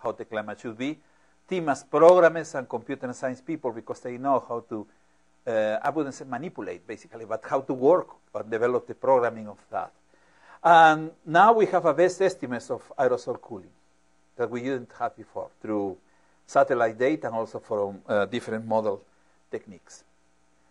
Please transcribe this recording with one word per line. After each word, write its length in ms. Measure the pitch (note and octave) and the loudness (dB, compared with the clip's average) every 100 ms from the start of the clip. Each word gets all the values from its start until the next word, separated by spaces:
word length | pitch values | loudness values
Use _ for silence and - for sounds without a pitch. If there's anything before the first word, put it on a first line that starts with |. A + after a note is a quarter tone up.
how 100 | A#2 | -10
the 140 | - | -8
climate 340 | - G#2+ G#2+ G#2 | -8 -8 -8 -12
should 180 | B2 A2 | -12 -8
be. 200 | C#3 D#3 _ _ _ _ _ | -8 -8 _ _ _ _ _
Team 220 | F#3 D#3 | -4 -4
as 140 | C3+ | -4
programmers 720 | - D3 E3 F3+ E3 E3 D#3 | -2 8 8 10 6 4 -6
and 120 | C#3 B2 | -10 -8
computer 460 | A#2 B2+ C3+ B2 | -8 -8 -8 -10
science 280 | B2 C3 B2+ | -8 -8 -8
people, 300 | - D3+ B2+ | -10 -6 -6
because 280 | A2 A#2+ - | -8 -10 -12
they 180 | B2 B2 | -10 -6
know 260 | C#3 B2 - | 0 0 -2
how 140 | A#2 | -8
to, 260 | - A2 G#2 _ _ _ _ _ | -8 -10 -10 _ _ _ _ _
uh, 320 | A#2+ A2 G#2+ G#2+ | -4 -2 0 -2
I 80 | C#3+ | -4
wouldn't 260 | D3+ C#3 | -4 -6
say 100 | - | -8
manipulate, 600 | C3+ B2 F3 - F#2+ F2 - | -12 -10 -10 -10 -10 -12 -12
basically, 380 | G#2 - A#2 | -16 -16 -18
but 180 | G#2+ A2 - | -10 -10 -4
how 140 | D3 | -4
to 120 | B2+ | -4
work 340 | B2+ C#3 F3 - - _ | 0 4 4 0 -16 _
and 160 | G#2+ G#2+ | -12 -6
develop 380 | A2+ B2 A#2+ - | -2 0 -2 -6
the 80 | |
programming 520 | - B2+ C3 A#2 A2+ G#2 | -4 2 4 2 -4 -12
of 120 | G2 _ | -18 _
that. 200 | G2+ - _ _ _ _ _ - - | -8 -8 _ _ _ _ _ -20 -2
And 480 | E3 E3 D#3+ D#3 D#3+ - | 6 8 8 6 -2 -12
now 280 | D#3+ E3+ G#3+ | 0 6 6
we 140 | A3+ F#3+ | 6 2
have 180 | F3+ | 2
a 80 | D#3 | 2
best 280 | C#3+ F3+ F#3 | 4 2 2
estimates 480 | F#3 F#3 B2+ A#2+ - | 0 0 -6 -8 -6
of 220 | A#2 - - | -10 -8 -2
aerosol 420 | B2+ A#2+ C3 A#2 | 0 0 -4 -10
cooling 320 | - G2+ F2 _ _ _ _ _ _ | -12 -16 -16 _ _ _ _ _ _
that 140 | - A#2 | -8 -6
we 120 | A#2+ | -4
didn't 300 | B2+ C3 A2+ - | -6 -6 -8 -8
have 180 | A#2+ | -8
before 340 | - G2+ G2 F2+ _ | -8 -14 -12 -12 _
through 360 | A2 G#2 G2 F#2 _ _ _ _ | -6 -4 -4 -8 _ _ _ _
satellite 520 | - C#3 C#3 C3+ A2+ A2+ | -2 2 2 2 0 0
data 300 | B2+ D#3 B2+ | 0 0 -4
and 80 | |
also 240 | A2+ A2 A2+ | -6 -8 -12
from, 420 | - G#2+ G2+ F#2+ - | -6 -4 -4 -6 -4
uh, 180 | G#2 | -2
different 400 | G2 A#2+ - A2 | -2 -4 -6 -8
model 360 | A2+ A2 G#2+ G2 - _ _ _ _ | -2 -2 -2 -6 -10 _ _ _ _
techniques. 520 | A2+ G#2+ F2+ _ - _ _ _ _ _ _ | -14 -14 -20 _ -20 _ _ _ _ _ _